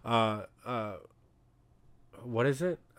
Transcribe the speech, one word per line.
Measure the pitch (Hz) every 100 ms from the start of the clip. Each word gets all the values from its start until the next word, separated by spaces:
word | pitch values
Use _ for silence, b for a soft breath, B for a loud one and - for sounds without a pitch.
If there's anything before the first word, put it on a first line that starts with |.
| -
uh, | 117 110 107 95 _
uh, | 120 123 107 92 - _ _ _ _ _ _ _ - - - -
what | 123 117 131
is | 135
it? | 180 165 -